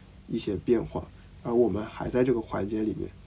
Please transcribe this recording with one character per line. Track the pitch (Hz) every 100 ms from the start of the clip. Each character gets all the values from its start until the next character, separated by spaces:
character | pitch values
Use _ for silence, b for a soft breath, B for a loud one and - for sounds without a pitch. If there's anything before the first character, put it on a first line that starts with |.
| B B -
一 | 113
些 | 107 95
变 | - 113
化， | - 87 - B B -
而 | -
我 | 120 117
们 | 98
还 | 107 - -
在 | 123
这 | 131
个 | 117
环 | 110 - 101
节 | 110
里 | 107 -
面。 | - -